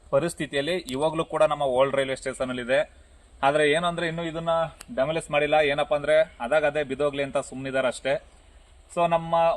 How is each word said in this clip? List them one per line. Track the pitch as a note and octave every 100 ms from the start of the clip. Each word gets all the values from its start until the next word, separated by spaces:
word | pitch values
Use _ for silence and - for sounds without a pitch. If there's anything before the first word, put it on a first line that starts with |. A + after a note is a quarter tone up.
| -
ಪರಿಸ್ಥಿತಿಯಲ್ಲಿ | C#3 E3 - D3 C#3+ D3 F3+
ಇವಾಗ್ಲೂ | B2+ C3 D#3 D#3+ D#3
ಕೂಡ | D#3
ನಮ್ಮ | D3+ D3
ಓಲ್ಡ್ | C#3 B2+ C#3 C3+
ರೈಲ್ವೆ | C3+ C3
ಸ್ಟೇಷನ್ | C3+ A#2+ B2+
ಅಲ್ಲಿ | B2+
ಇದೆ. | A#2+ C#3 - - - - - -
ಆದ್ರೆ | C#3 D3+ D3
ಏನು | D#3 F3
ಅಂದ್ರೆ, | E3+ E3+
ಇನ್ನೂ | E3
ಇದನ್ನ | E3 D#3+ E3 E3 D#3 - - A#2+
ಡೆಮಾಲಿಷ್ | C#3+ D#3+ -
ಮಾಡಿಲ್ಲ. | D3 D3
ಏನಪ್ಪಾ | D3+ D3 D3+ D3 D3
ಅಂದ್ರೆ, | D3 D#3 D#3+ -
ಅದಾಗ | A#2+ D3+ D3
ಅದೇ | D3+
ಬಿದ್ದೋಗ್ಲಿ | C3+ C3 D3 C#3
ಅಂತ | C#3 C#3
ಸುಮ್ನಿದಾರೆ | - B2+ C3+ C3 B2+
ಅಷ್ಟೇ. | - C3+ B2+ - - - - - - _ F3
So, | E3+
ನಮ್ಮ | E3 E3 E3+ E3